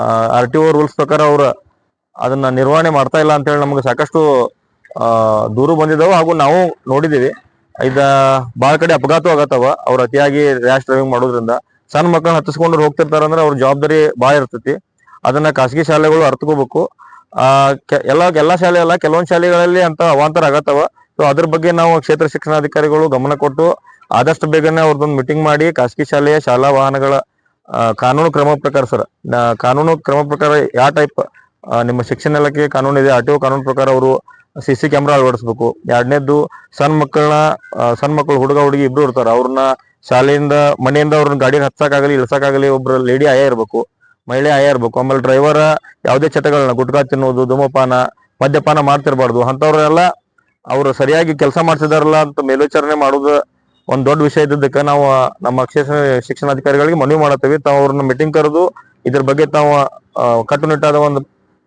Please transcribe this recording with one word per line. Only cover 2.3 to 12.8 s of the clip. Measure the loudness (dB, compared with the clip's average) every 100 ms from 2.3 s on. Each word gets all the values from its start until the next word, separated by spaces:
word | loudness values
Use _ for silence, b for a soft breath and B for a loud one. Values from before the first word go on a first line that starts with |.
| -2 -2
ನಿರ್ವಹಣೆ | 0 0 0 0
ಮಾಡ್ತಾ | 0 0 0
ಇಲ್ಲ | 0
ಅಂತೇಳಿ | 0 0 -2
ನಮ್ಗೆ | -2 -2
ಸಾಕಷ್ಟು, | -2 -4 -2 0 2 2 -2 -6 _ _ -18 -6
ಆ, | -2 0 0 0 -2
ದೂರು | 0 0 0
ಬಂದಿದ್ದಾವೆ | 0 2 2
ಹಾಗೂ | 2 2
ನಾವು | 0 2 2 0 -4 -4
ನೋಡಿದೀವಿ. | -2 0 0 -2 -4 _ _ _ -6 -2
ಇದ | 0 2 2 2 0 -4 -2
ಭಾಳ | 0 2
ಕಡೆ | 2
ಅಪಘಾತ | 0 0 0 2
ಆಗತ್ತವ | 0 0 0 0 -2 -2
ಅವ್ರು | 0
ಅತಿಯಾಗಿ | 0 0 0 2 0
ರ್ಯಾಶ್ | 0 0 0
ಡ್ರೈವಿಂಗ್ | 0 -2 0
ಮಾಡೋದ್ರಿಂದ. | -2 -2 -2 -4 -4 -8 _ _
ಸಣ್ಣ | -2 0 0
ಮಕ್ಕಳನ್ನ | 0 -2
ಹತ್ತಿಸ್ಕೊಂಡು | -2 -2 0 2